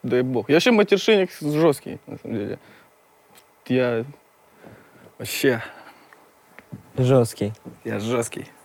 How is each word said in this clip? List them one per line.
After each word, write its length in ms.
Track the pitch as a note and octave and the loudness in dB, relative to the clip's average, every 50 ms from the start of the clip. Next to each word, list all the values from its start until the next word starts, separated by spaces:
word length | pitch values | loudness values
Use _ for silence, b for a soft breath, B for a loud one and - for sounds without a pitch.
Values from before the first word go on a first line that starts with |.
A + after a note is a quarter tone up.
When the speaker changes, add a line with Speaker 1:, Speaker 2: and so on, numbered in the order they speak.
| - | -2
Speaker 1:
Дай 180 | B2 B2 B2 | 0 0 0
бог. 260 | B2+ C3 C3 A#2 G#2+ - | 0 0 -2 -4 0 2
Я 60 | C#3+ | 2
вообще 160 | E3+ - B3 | 4 4 4
матершинник 600 | A#3 G#3 G3+ - G3+ F#3+ - - A3 G3 F#3 F3+ - - | 4 4 4 4 2 2 4 4 4 4 2 0 -4 -6
жёсткий, 580 | D#3 D3 D3+ D3+ E3 D#3+ C#3 - - - - - _ | -6 -2 0 4 4 2 2 0 -6 -14 -14 -14 _
на 100 | - - | -16 -16
самом 200 | - - - A#2 | -14 -10 -8 -6
деле. 220 | G#2 G#2 G#2+ - - b b b b b b b _ _ _ _ _ _ _ _ - _ _ _ _ _ | -6 -6 -8 -10 -12 b b b b b b b _ _ _ _ _ _ _ _ -20 _ _ _ _ _
Я 380 | - B2+ B2+ B2+ B2 A#2+ A2+ B2 C#3 C#3+ _ _ _ _ _ _ B B B B B B B B B B B B B _ | -2 0 0 2 0 -2 -4 -4 -8 -14 _ _ _ _ _ _ B B B B B B B B B B B B B _
вообще 440 | - - - - - - C#3 B2 A2+ B B B B B B B B B B B B B _ _ _ _ _ _ - _ _ - - - - - | -14 -10 -8 -6 0 0 0 0 0 B B B B B B B B B B B B B _ _ _ _ _ _ -20 _ _ -20 -20 -20 -12 -4
Speaker 2:
Жёсткий. 560 | C3+ B2+ B2 C3+ B2+ A#2 A2 - - G#2 G#2 A2+ - _ - - - _ | -2 2 4 4 4 4 2 -2 -6 -6 -6 -6 -10 _ -20 -20 -12 _
Speaker 1:
Я 160 | A#2 A2 G#2 | -8 -6 -6
жёсткий. 460 | G#2 A2+ B2 A#2+ A#2 - - - - - - - | -4 -2 -2 -2 -2 -4 -8 -14 -16 -16 -20 -20